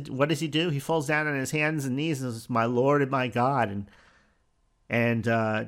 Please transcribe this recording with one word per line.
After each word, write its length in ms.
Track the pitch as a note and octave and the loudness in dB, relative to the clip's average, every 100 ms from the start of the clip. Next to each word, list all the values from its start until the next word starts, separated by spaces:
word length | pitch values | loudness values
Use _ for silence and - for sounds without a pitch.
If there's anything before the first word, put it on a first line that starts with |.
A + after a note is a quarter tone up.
| C#3+ | -4
what 180 | B2+ D3 | 0 0
does 120 | D3+ | 0
he 60 | D#3+ | -2
do? 220 | D#3 F3 | 0 0
He 100 | C#3+ | -2
falls 280 | - E3 C#3 | 0 0 0
down 180 | D3+ D3+ | 0 0
on 140 | C#3 | -2
his 100 | C3 | -2
hands 360 | D#3 D3+ D#3+ C3+ | 0 0 0 -2
and 100 | C3 | -2
knees 260 | D#3+ C#3 | -2 -2
and 100 | C3 | -4
says, 200 | A2+ - | -8 -4
"My 140 | A#2+ A2+ | 0 2
Lord 360 | A#2+ C3 D3 | 2 4 4
and 80 | C3 | 2
my 180 | C3+ B2+ | 0 -2
God." 420 | A#2+ B2+ C#3 A2 | 0 2 2 0
And, 200 | G2+ G2+ - - _ _ _ _ _ _ _ - | -2 -8 -14 -20 _ _ _ _ _ _ _ -4
and, 400 | A#2 A#2 A#2 A2+ | 0 2 0 2
uh, 380 | A2+ A2 G#2+ | 2 2 -2